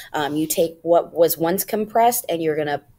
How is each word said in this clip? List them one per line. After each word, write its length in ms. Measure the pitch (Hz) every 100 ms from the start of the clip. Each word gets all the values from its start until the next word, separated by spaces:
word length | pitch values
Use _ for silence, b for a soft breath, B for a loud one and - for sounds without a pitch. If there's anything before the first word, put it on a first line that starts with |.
| B
um, 220 | 151 143
you 120 | 151 156
take 300 | - 165 165
what 300 | 165 170 -
was 260 | 151 165 147
once 240 | 165 190
compressed 600 | - 214 214 226 233 233 -
and 140 | 170
you're 140 | 160 151
gonna 260 | 147 143 -